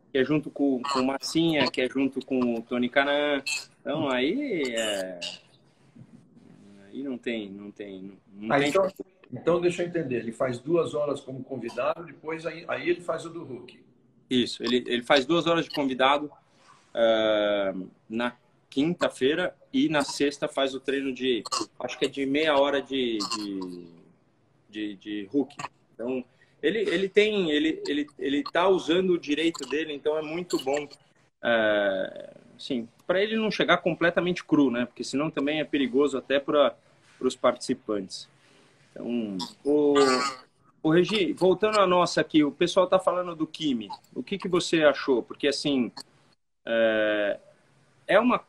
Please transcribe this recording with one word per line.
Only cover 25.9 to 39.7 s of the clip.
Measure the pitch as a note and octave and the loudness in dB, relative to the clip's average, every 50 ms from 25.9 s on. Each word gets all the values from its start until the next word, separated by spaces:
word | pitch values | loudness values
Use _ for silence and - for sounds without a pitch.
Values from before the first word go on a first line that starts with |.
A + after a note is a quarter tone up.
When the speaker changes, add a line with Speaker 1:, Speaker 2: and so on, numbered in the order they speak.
| _ | _
Speaker 1:
Então, | - A2+ B2 C3 B2+ B2 _ _ _ _ _ _ _ | -10 -8 -6 -6 -6 -8 _ _ _ _ _ _ _
ele, | - D3+ G3 A3+ | -2 -2 0 0
ele | G3+ E3 E3+ F3+ F#3+ | -2 -2 0 -2 -2
tem, | G3 _ G#3 G#3 G#3+ G#3+ G3+ F#3 D#3 | 2 _ 2 2 4 2 0 0 2
ele, | D3 D3 D3+ D#3+ D#3 - - | 2 2 2 0 -2 -4 -4
ele, | D3 C#3+ D3 D3 D3 _ | -4 -2 -2 -4 -6 _
ele | - B2+ C#3 C#3 D3 C#3+ | -6 -4 -2 -2 -2 -2
tá | - _ E3 F3 | -2 _ 2 4
usando | G3 F#3+ E3+ B2+ C#3 E3 F#3 F#3+ F#3+ | 4 4 2 2 0 0 2 2 2
o | F3 E3 | 0 0
direito | - C#3+ D3 D3 D#3+ E3 E3 - C#3+ B2 | 0 -4 -2 0 0 -2 -2 -4 -8 -6
dele, | C3 D3+ D#3 D#3 D3 | -4 -4 -4 -6 -8
então | C3+ - D3+ D3+ | -4 -2 -2 -2
é | D#3 | -2
muito | D#3 D3+ D#3 F3 F3+ F3 - D#3+ - | -4 -4 -6 -8 -6 -4 -4 -4 -2
bom, | C3+ C#3+ D3 D3 C#3+ - _ _ _ _ _ _ _ _ _ | -2 -2 -2 -4 -8 -16 _ _ _ _ _ _ _ _ _
é, | - A#2 A#2 A2+ A2 G#2+ G#2 G#2 G2+ G2 F#2+ F#2+ - - - - - - - - - - - | 0 0 2 2 4 2 2 2 2 0 0 -2 -4 -6 -8 -14 -16 -16 -18 -20 -20 -20 -20
assim, | - - - C#3 A#2+ A2+ - _ _ _ | -18 -8 -4 -4 -4 -4 -8 _ _ _
pra | - F3+ F#3 | -2 0 0
ele | G#3 A3 A3 | 0 0 0
não | A3 A3 G#3+ | 0 0 -2
chegar | - - D3+ C3 F3 | 0 0 4 4 4
completamente | F3 - F3+ D#3+ - E3 E3+ E3+ F#3+ F3 F3+ F3 - - | 4 4 -2 -2 2 0 0 2 0 0 0 -2 -4 0
cru, | - D#3 D3 C#3+ B2+ | 2 4 4 4 4
né? | A#2+ A#2+ B2 | 2 0 -4
Porque | - _ - A#2+ | -4 _ -12 -10
senão | - - C3+ D3+ D#3+ | -6 -4 -4 -4 -2
também | D3+ D3+ C#3 C#3+ D3+ D#3 | -2 -2 -2 -2 -2 -2
é | D3 | -4
perigoso | - - C#3+ C#3 A#2 A2+ C3+ D3 C#3 B2+ | -2 0 0 0 2 2 2 2 2 0
até | B2+ - - C3+ C#3+ | -4 -2 0 0 0
pra, | C#3 - D3 D3 C#3+ A#2+ - _ _ _ _ _ _ _ _ | 0 2 4 4 4 4 2 _ _ _ _ _ _ _ _
pros | _ - B2+ B2+ | _ -2 -2 -2
participantes. | - - B2+ A#2 - - - B2+ - _ - G#2+ G2+ F#2+ B2 - - - _ _ _ _ _ _ _ _ _ _ _ _ _ | 2 2 2 2 2 -4 -4 -4 -4 _ -4 -4 -4 -4 -8 -12 -16 -16 _ _ _ _ _ _ _ _ _ _ _ _ _
Então, | _ - - A#2 A#2+ A#2+ A2+ G#2 G2 F#2 F2 - - _ _ | _ -10 -6 -4 -4 -4 -4 -4 -6 -8 -8 -10 -14 _ _
o, | C#3 | 2